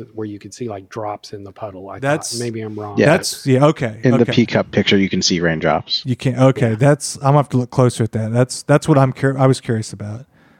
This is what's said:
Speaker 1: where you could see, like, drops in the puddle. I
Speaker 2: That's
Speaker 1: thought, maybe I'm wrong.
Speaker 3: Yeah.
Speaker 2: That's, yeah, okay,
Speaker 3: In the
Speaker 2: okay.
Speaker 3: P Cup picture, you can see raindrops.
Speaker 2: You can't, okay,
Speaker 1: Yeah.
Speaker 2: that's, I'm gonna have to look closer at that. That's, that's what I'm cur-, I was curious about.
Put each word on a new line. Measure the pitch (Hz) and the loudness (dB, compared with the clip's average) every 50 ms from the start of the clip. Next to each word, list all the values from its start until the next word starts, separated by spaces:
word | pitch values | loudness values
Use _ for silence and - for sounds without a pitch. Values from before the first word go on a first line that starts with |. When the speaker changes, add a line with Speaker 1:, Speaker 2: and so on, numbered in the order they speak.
| 110 - - | -16 -14 -10
Speaker 1:
where | 107 110 | -10 -8
you | 107 104 101 | -8 -10 -12
could | - 104 98 | -14 -18 -12
see, | - 123 117 | -10 -10 -8
like, | 104 98 98 95 | -8 -10 -12 -12
drops | - 113 107 104 104 104 - - - | -10 -10 -8 -8 -8 -10 -12 -14 -16
in | 104 98 | -16 -16
the | 101 95 | -16 -14
puddle. | - - 107 98 92 95 95 | -14 -12 -12 -12 -14 -16 -14
I | 95 98 | -12 -6
Speaker 2:
That's | 120 139 147 160 - - - | -4 -2 -2 -2 -4 -6 -8
Speaker 1:
thought, | 117 120 | -6 -6
maybe | 120 113 113 | -6 -6 -8
I'm | 110 107 107 104 | -8 -10 -10 -10
wrong. | 104 104 104 110 | -10 -6 0 2
Speaker 3:
Yeah. | 110 | 4
Speaker 2:
That's, | - 160 190 - - - - - | 4 4 4 0 -4 -8 -4 0
yeah, | 139 127 127 139 | 2 4 4 4
okay, | 151 156 - 143 117 107 107 - | 4 2 2 -4 -6 -6 -2 2
Speaker 3:
In | 131 | 2
the | 120 - 120 | 4 4 4
Speaker 2:
okay. | - 120 | 4 4
Speaker 3:
P | - 117 | 2 2
Cup | 107 - 104 98 - - | 2 2 0 -2 0 0
picture, | - 101 - - 101 | 0 2 2 2 2
you | 98 92 | 2 2
can | - 92 90 | 0 -2 0
see | - 95 87 | 0 0 0
raindrops. | 85 85 80 80 80 80 76 78 - - - - - | 0 0 0 0 0 0 0 0 -2 -4 -6 -6 -4
Speaker 2:
You | 135 127 | -4 -6
can't, | - - 131 123 123 | -4 -2 -4 0 2
okay, | 131 135 131 - 127 117 | 2 2 4 2 0 -2
Speaker 1:
Yeah. | 110 | 0
Speaker 2:
that's, | 107 131 143 147 143 - - - | 2 2 2 2 2 -2 -6 -10
I'm | - - | -4 0
gonna | 139 139 147 | 2 2 2
have | 143 - | 2 2
to | - | 0
look | 127 123 120 | -2 -2 -2
closer | - - 127 123 - - 117 | 0 2 2 2 2 0 -2
at | 107 - | -2 -2
that. | 113 110 107 | -4 -4 -2
That's, | 113 120 127 123 - - - | 0 0 0 0 -2 -6 -2
that's | - 143 151 - | 0 0 2 2
what | - 156 139 | 4 4 4
I'm | 135 131 127 | 4 2 2
cur-, | - - 135 135 135 | 0 -2 -2 0 2
I | 139 | 2
was | 135 131 - | 2 2 2
curious | - - 120 110 107 - - | 0 -2 -4 -4 -4 -6 -10
about. | 101 104 104 104 117 139 - _ _ _ _ _ _ | -12 -10 -10 -12 -12 -14 -20 _ _ _ _ _ _